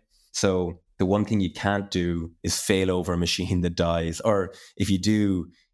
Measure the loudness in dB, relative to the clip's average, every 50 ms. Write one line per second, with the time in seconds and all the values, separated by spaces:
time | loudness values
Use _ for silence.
0 | _ _ _ _ _ _ -4 0 0 2 2 0 -2 -4 -6 -10 _ _ _ -2
1 | 0 2 2 2 2 0 0 0 0 -2 -4 -2 -2 -2 0 -2 -2 -2 -2 -2
2 | 0 0 -2 -4 -6 -8 -10 _ -6 -4 -4 -2 0 0 2 2 2 2 0 0
3 | 0 -2 0 0 0 0 0 -2 -2 0 0 0 0 0 0 0 0 2 0 0
4 | -2 -2 -4 -2 0 2 2 2 0 -2 -8 -14 -20 -12 _ -4 0 0 0 2
5 | 2 2 2 2 2 2 0 -2 -2 -6 -12 _ _ _